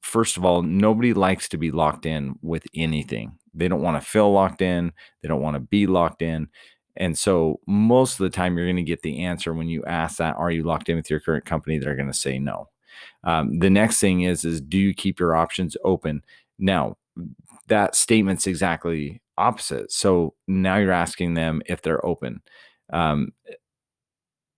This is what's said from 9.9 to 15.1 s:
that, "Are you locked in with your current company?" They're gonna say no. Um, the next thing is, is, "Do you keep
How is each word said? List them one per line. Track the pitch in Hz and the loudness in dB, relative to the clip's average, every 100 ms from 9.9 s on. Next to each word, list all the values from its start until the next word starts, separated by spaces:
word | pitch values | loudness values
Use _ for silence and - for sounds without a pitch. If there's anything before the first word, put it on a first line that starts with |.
| 82 80 - | -4 -4 -2
that, | 80 - | -4 -2
"Are | 85 | -2
you | 82 | 0
locked | 80 80 - | -2 -2 -2
in | 82 | -4
with | 78 | -2
your | 76 | -4
current | - 78 | 0 -4
company?" | - 80 - 78 | -2 -6 -2 -4
They're | 67 | -2
gonna | 67 69 | -4 -4
say | 67 69 65 | -4 -4 -4
no. | 69 50 - _ _ - - _ | -6 -6 -12 _ _ -20 -20 _
Um, | 87 82 67 85 | -2 0 0 2
the | 95 | 4
next | 98 113 113 | 6 4 2
thing | 101 90 | 2 2
is, | 90 87 | 0 0
is, | 82 82 | -2 -4
"Do | 69 95 | -2 2
you | 98 | 2
keep | 90 98 | 0 -4